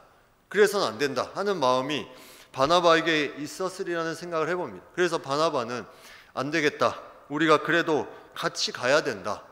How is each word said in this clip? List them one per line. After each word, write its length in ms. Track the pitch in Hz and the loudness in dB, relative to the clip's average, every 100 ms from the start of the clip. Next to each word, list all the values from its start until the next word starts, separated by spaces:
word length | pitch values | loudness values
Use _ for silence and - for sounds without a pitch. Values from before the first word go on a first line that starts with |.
| - _ _ _ - | -20 _ _ _ -4
그래서는 380 | 196 202 202 135 | 4 4 4 -2
안 100 | 110 | 0
된다 320 | 143 123 101 | -2 -2 -4
하는 240 | 165 202 185 | -4 -4 2
마음이 480 | 127 127 139 143 95 - - - - | 2 2 0 -4 -6 -14 -20 -20 -10
바나바에게 840 | 135 139 175 170 160 160 156 143 131 | -2 2 4 6 4 4 0 -2 -6
있었으리라는 760 | 147 - 185 180 175 170 165 | -10 -6 -6 -6 -6 -4 -4
생각을 340 | 160 175 165 156 | -6 -6 -4 -2
해봅니다. 380 | 180 143 90 - | -4 -6 -10 -10
그래서 240 | - 180 160 | -2 0 0
바나바는 680 | 135 143 165 143 117 123 95 - - - - | -2 0 0 0 -4 -8 -10 -18 -20 -20 -12
"안 160 | - 139 | -6 -2
되겠다, 500 | 160 147 - 117 - - - - | 2 0 2 0 0 -12 -18 -8
우리가 340 | 147 160 147 | 0 4 4
그래도 440 | 156 165 160 143 98 - - | 4 0 2 0 -2 -10 -18
같이 360 | - 165 - - | -8 -6 -4 -6
가야 320 | - 123 151 | -2 2 2
된다" 400 | 147 104 104 92 - | 2 -6 -6 -8 -10